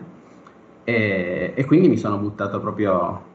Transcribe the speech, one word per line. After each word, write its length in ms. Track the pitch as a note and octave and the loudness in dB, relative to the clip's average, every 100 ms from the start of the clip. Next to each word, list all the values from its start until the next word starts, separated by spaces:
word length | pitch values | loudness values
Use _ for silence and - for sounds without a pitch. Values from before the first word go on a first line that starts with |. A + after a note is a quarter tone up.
| - - - - - - - - | -10 -20 -20 -20 -20 -20 -20 -12
e, 680 | - A#2 G#2+ F#2+ F2 E2 F2 | -2 0 0 0 -2 -4 -4
e 100 | - C3+ | -4 4
quindi 220 | D3+ F3 | 6 6
mi 100 | A2+ | 4
sono 180 | G#2+ G2+ | 0 -2
buttato 420 | G#2 G#2 G2+ G#2 | -4 -4 -6 -4
proprio 680 | G2+ G2+ G#2 F#2 F2 F#2 - | -6 -2 0 2 0 -6 -14